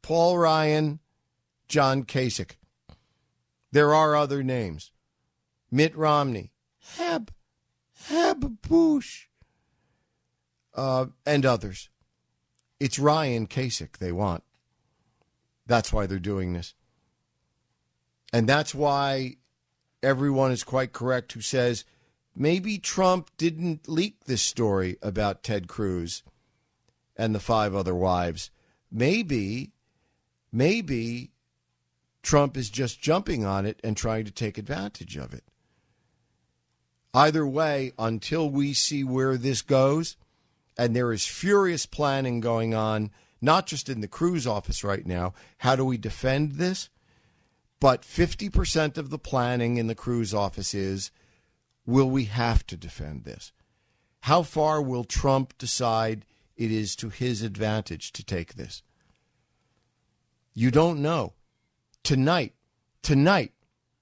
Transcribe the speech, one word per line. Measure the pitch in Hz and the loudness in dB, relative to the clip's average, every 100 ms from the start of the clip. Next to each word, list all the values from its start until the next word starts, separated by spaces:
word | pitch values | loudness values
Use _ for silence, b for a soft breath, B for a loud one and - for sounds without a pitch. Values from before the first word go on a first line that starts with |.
Paul | - 165 170 180 | -2 4 4 6
Ryan, | 165 156 156 151 151 151 _ _ _ _ _ _ - | 4 4 4 2 0 -2 _ _ _ _ _ _ -4
John | 151 135 135 | 2 4 2
Kasich. | 123 135 131 - 92 - _ _ _ - _ _ _ _ _ _ _ | -2 -2 -2 -4 -8 -14 _ _ _ -20 _ _ _ _ _ _ _
There | 135 147 | 4 6
are | 151 156 | 6 6
other | 151 147 139 | 4 0 -2
names. | 131 127 98 78 - _ _ _ _ _ _ _ - | -2 -2 -4 -8 -14 _ _ _ _ _ _ _ -2
Mitt | 127 156 156 | 2 2 2
Romney, | 156 147 139 110 95 _ _ _ - - | 2 4 2 -2 -8 _ _ _ -16 -6
Heb, | 339 330 220 - _ _ _ _ _ _ - | -4 -4 -6 -18 _ _ _ _ _ _ -4
Heb | 302 339 349 269 220 | 2 2 2 -4 -6
Bush, | - 330 330 294 - - - _ _ _ _ _ _ _ _ _ _ _ _ _ _ | 2 4 4 2 -2 -14 -20 _ _ _ _ _ _ _ _ _ _ _ _ _ _
uh, | - 135 131 131 - - | -6 -2 0 -2 -4 0
and | 147 | 2
others. | 135 117 101 90 - _ _ _ _ _ _ _ _ - | 4 2 -2 -12 -16 _ _ _ _ _ _ _ _ -4
It's | 139 - | -2 2
Ryan | 147 156 147 120 107 | 4 4 2 0 -2
Kasich | - 131 - 76 - | -4 -4 -4 -10 -8
they | 90 | -6
want. | 87 101 85 - _ _ _ _ _ _ _ _ _ _ _ - | -2 -2 -2 -8 _ _ _ _ _ _ _ _ _ _ _ 0
That's | 117 - | 0 2
why | 107 | -2
they're | 98 98 | -2 -4
doing | 92 98 90 | -4 -4 -4
this. | 87 87 - _ _ _ _ _ _ _ _ _ _ _ _ _ _ _ | -4 -8 -16 _ _ _ _ _ _ _ _ _ _ _ _ _ _ _
And | 120 113 | 0 2
that's | 143 147 | 2 0
why | 139 147 139 139 135 131 - _ _ _ _ _ _ | -2 0 0 0 -2 -4 -10 _ _ _ _ _ _
everyone | 131 131 143 135 131 | 0 2 2 2 2
is | 123 | 0
quite | - 127 131 | -2 -2 -2
correct | - 123 127 120 | -4 -2 -2 -4
who | 113 | -10
says | 107 131 123 113 - _ _ _ _ | -4 0 0 0 -8 _ _ _ _
maybe | - 147 180 190 208 | -2 0 0 -2 -6
Trump | - - 185 185 156 - | -4 0 2 2 -2 -4
didn't | 165 160 175 156 - | -2 -2 -4 -4 -4
leak | 160 208 - - | -2 -2 -4 -4
this | 123 | -2
story | - - 113 98 92 90 | -2 0 0 2 0 -4
about | 104 98 101 95 | -6 -2 -2 -2
Ted | - 104 87 | -4 -6 -6
Cruz | - 101 90 82 - - _ _ _ _ _ _ _ _ - | -6 -4 -4 -6 -10 -16 _ _ _ _ _ _ _ _ -6
and | 110 | -2
the | 107 | -2
five | 98 113 104 | 0 0 2
other | 98 92 | 0 -2
wives. | 90 92 90 87 85 - _ _ _ _ | 0 2 2 0 -4 -12 _ _ _ _
Maybe, | 110 131 208 185 127 98 117 139 _ _ _ _ _ _ _ _ | -2 0 0 -2 -4 -4 -6 -10 _ _ _ _ _ _ _ _
maybe | 110 147 226 170 127 117 120 127 _ _ _ _ _ _ _ _ _ | 0 2 2 -2 -4 -6 -8 -12 _ _ _ _ _ _ _ _ _
Trump | - 147 143 135 | 2 2 2 -2
is | 113 | -8
just | 110 123 - | -4 -6 -4
jumping | 151 175 196 147 101 | 0 0 0 -4 -2
on | 98 | -2
it | 101 - | -2 -6
and | 113 107 | -6 -4
trying | 117 110 107 | -4 -4 -6
to | |
take | - 110 101 | -8 -8 -8
advantage | 101 156 202 - - 73 | -8 -8 -8 -12 -14 -12
of | 64 | -12
it. | 65 _ _ _ _ _ _ _ _ _ _ _ _ _ _ _ _ _ | -14 _ _ _ _ _ _ _ _ _ _ _ _ _ _ _ _ _
Either | 127 151 156 143 | 4 4 4 0
way, | 139 160 143 131 - | 0 0 0 -4 -4
until | 113 113 - 160 151 | -2 -2 -2 -2 0
we | 139 143 | 0 0
see | 135 - 147 | 0 -2 -2
where | 135 127 131 131 | -2 0 0 0
this | 127 127 | 0 -2
goes, | - 135 135 151 165 - _ _ _ _ _ - | 2 4 4 4 -2 -10 _ _ _ _ _ -2
and | 120 | 0
there | 117 123 | 2 0
is | 110 - | -2 -4
furious | - 180 202 185 170 - | -4 2 4 4 0 -4
planning | - 147 139 131 120 | -2 0 0 -2 -2
going | 117 117 113 | -2 0 0
on, | 110 110 107 107 b b b | 0 0 0 -4 b b b
not | 131 175 - | 4 4 2
just | 143 - | -6 -8
in | 120 | -8
the | 104 | -8
Cruz | - 170 175 123 | -2 -2 0 -2
office | 104 - - | -2 -2 -4
right | 101 98 - | -2 -4 -2
now. | 90 90 - b b | -2 -4 -6 b b
How | 123 | 0
do | 131 131 | 2 0
we | 120 | -2
defend | 107 107 131 135 151 143 | -6 -4 -2 0 -2 -2
this? | 180 190 - _ _ _ _ _ _ _ _ - | -2 -4 -8 _ _ _ _ _ _ _ _ 2
But | 139 127 | 4 4
fifty | - - 165 - 208 | 0 0 0 0 -2
percent | - - 160 151 131 | 0 2 2 0 -2
of | 139 | -8
the | 147 | -8
planning | - 131 120 123 117 120 | -4 -2 0 0 0 0
in | 113 | -2
the | |
Cruz | 113 - 120 107 | -4 -2 -2 0
office | 104 98 - 95 | 0 -2 -4 -6
is, | 101 95 95 - _ _ _ _ _ _ _ - | -4 -2 -4 -8 _ _ _ _ _ _ _ 0
will | 127 135 | 4 4
we | 135 110 | 2 -2
have | 117 117 113 - | 0 2 2 0
to | 82 | -12
defend | 85 - 76 71 | -14 -12 -10 -10
this? | 55 58 - _ _ _ _ _ _ _ | -12 -16 -18 _ _ _ _ _ _ _
How | - 165 | 2 2
far | 160 156 151 156 | 2 0 0 0
will | 135 123 | -2 -4
Trump | 120 - 139 135 131 - | -4 -2 2 2 0 -8
decide | 123 - 120 113 113 110 - _ _ - | -6 -2 0 0 0 -4 -10 _ _ -6
it | 113 | -2
is | 110 107 - | -2 -2 -6
to | 113 | -10
his | - 127 110 | -6 -4 -2
advantage | 110 98 107 110 - 82 - | -4 -4 -2 -2 -4 -10 -12
to | - | -14
take | - 92 82 - | -8 -6 -6 -12
this? | - - _ _ _ _ _ _ _ _ _ _ _ _ _ _ _ _ _ | -14 -16 _ _ _ _ _ _ _ _ _ _ _ _ _ _ _ _ _
You | - 120 | 0 2
don't | 147 170 156 | 4 4 2
know. | 147 165 104 - _ _ _ _ _ _ | -2 -2 -4 -8 _ _ _ _ _ _
Tonight, | - 135 135 175 131 _ _ _ _ _ | -2 2 4 2 0 _ _ _ _ _
tonight, | - 139 156 196 120 _ _ _ _ _ | 2 4 6 4 0 _ _ _ _ _